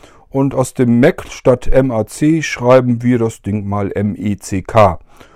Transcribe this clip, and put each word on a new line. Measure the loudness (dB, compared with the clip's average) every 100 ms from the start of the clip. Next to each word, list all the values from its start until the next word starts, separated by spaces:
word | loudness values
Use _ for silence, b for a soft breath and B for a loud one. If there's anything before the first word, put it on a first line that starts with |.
| b b b
Und | -4 -2
aus | -2 -4
dem | 0 2 4
Mac | 2 0 -8
statt | -4 0 2 2
M | 2 2
A | -2 -6
C | -2 0 0
schreiben | -4 -2 4 4 4 0
wir | 0 0
das | -2 -4
Ding | -6 -6 -4
mal | -6 -4
M | -4 -4 -4
E | -6 -6
C | -6 -8
K. | -2 2 2 0 b b b